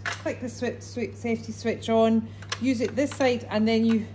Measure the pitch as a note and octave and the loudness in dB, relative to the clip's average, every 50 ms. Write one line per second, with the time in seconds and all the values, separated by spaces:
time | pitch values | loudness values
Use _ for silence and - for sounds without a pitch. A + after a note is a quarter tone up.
0 | - - - - - D#4+ - - B3+ A#3+ - - B3 A#3 - - - - - B3 | -6 -6 -6 -4 -4 -6 -6 -4 -8 -10 -6 -4 -4 -4 -4 -6 -10 -10 -6 -6
1 | A3 - - - - A#3+ A3+ A3+ - - - - - A3+ G3+ - - - A3+ A3+ | -6 -6 -6 -6 -2 -2 -2 -2 -2 -8 -10 -6 -2 -2 -2 -2 0 2 4 6
2 | A3+ A3+ A3+ A3+ A3 - - - - - - - A3+ C4 B3+ A3 B3 - - B3 | 6 6 6 4 2 -2 -10 -12 -10 -10 -8 -2 0 0 2 2 0 -2 0 0
3 | D4 C#4+ - - C#4 B3+ B3 A#3 - - G3+ G#3+ A3 A3 A3+ A3 A3+ A3+ A3+ A3 | 0 0 0 2 2 2 2 2 -2 -2 0 2 2 4 4 4 4 4 4 2
4 | G#3+ - | 2 -2